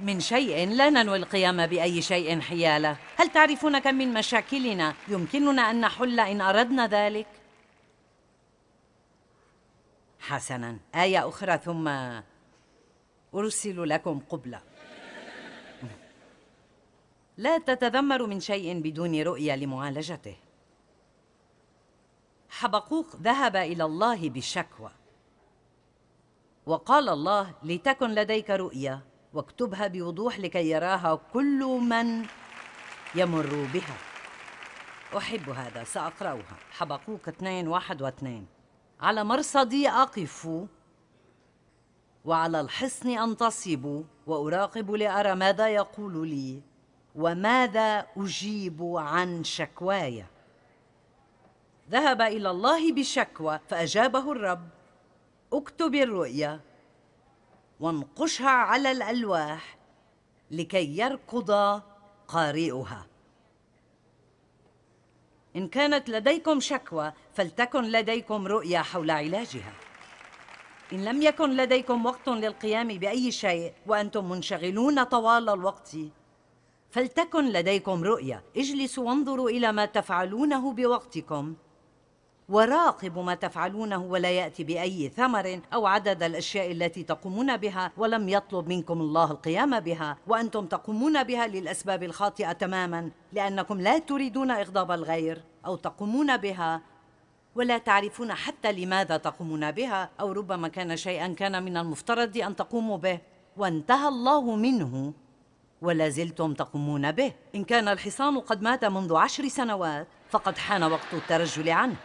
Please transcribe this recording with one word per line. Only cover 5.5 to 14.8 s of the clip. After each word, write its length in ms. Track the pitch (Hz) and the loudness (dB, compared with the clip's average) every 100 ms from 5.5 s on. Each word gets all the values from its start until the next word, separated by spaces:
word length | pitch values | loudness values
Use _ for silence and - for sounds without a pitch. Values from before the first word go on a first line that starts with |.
| 262 220 | 4 4
أن 100 | 233 | 4
نحل 400 | 220 - 247 240 | 2 2 0 4
إن 200 | 202 202 | 2 4
أردنا 460 | 190 202 240 262 226 | 4 4 4 4 2
ذلك؟ 400 | 208 208 214 220 - - _ _ _ _ _ _ _ _ _ _ _ _ _ _ _ _ _ _ _ _ _ _ _ _ _ _ _ | 4 2 0 -6 -14 -20 _ _ _ _ _ _ _ _ _ _ _ _ _ _ _ _ _ _ _ _ _ _ _ _ _ _ _
حسنًا، 580 | - 139 - 127 120 113 - | -8 -6 -6 -8 -8 -10 -6
آية 340 | 165 185 185 131 | 0 2 2 0
أخرى 300 | - 190 160 | -2 0 0
ثم 300 | 175 170 156 139 127 113 - _ _ _ _ _ _ _ _ _ _ | -2 -4 -2 -2 -6 -10 -14 _ _ _ _ _ _ _ _ _ _
أرسل 540 | 190 214 - 208 180 160 | -4 -4 -4 -6 -4 -2
لكم 320 | 156 175 147 - | -2 -2 -6 -6
قبلة. 300 | 160 123 117 - - | -10 -10 -14 -16 -20